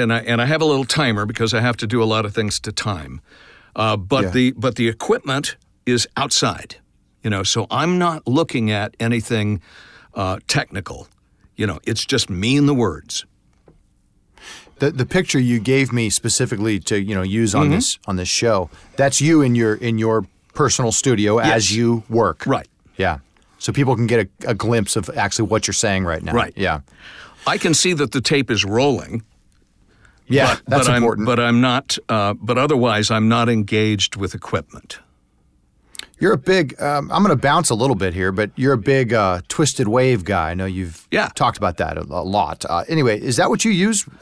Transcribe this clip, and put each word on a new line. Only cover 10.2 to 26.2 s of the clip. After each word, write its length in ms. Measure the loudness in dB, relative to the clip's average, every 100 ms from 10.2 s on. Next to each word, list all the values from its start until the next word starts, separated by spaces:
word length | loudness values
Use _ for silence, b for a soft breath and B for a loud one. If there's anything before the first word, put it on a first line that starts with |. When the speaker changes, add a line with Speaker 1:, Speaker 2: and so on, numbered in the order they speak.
| -6 -6 -4
Speaker 1:
technical. 600 | -4 -4 -8 -12 -14 -16 _ _ _ _ -6
You 100 | -4
know, 120 | -4
it's 200 | -6 -4 -2
just 240 | -2 -2
me 260 | -2 0 2
and 120 | 4
the 60 |
words. 500 | 2 0 -2 -10 -12 -12 _ _ _ _ _ _ _ _ _ _ _ B B B _
Speaker 2:
The, 120 | -2
the 160 | 0 0
picture 320 | 0 0 2
you 220 | 2 2
gave 320 | 2 2 2
me 180 | 0 0
specifically 680 | -2 -2 0 0 0 0 -2
to, 200 | -2 -2
you 140 | 0
know, 80 | -2
use 320 | -2 0 0
on 100 | 2 2
Speaker 1:
Mm-hmm. 80 |
Speaker 2:
this, 240 | 2 0 -4 -6
on 100 | -6
this 120 | -4
show, 420 | 0 2 0 -2 B B 0
that's 240 | 0 2
you 200 | 4 4
in 120 | 4
your, 200 | 4 2
in 240 | 0 -2 0
your 280 | 0 0 -2 _ _
personal 360 | 0 0 2 0
studio 460 | 0 2 2 4 2
Speaker 1:
Yes. 140 | 2
Speaker 2:
as 240 | 2 0 2
you 260 | 2 0 0
work. 360 | 0 0 0 -2
Speaker 1:
Right. 220 | -4 -4 _ _ -4
Speaker 2:
Yeah. 220 | -4 -4 -10 _ _ _
So 140 | -6
people 220 | 0 0 2
can 100 | 2
get 220 | 0 0 -6
a, 60 | -6
a 40 |
glimpse 420 | -4 0 0 0 -4
of 120 | -4 -4
actually 320 | -2 -2 0
what 180 | 0 -2
you're 80 |
saying 300 | -2 0 0
right 180 | -2 -4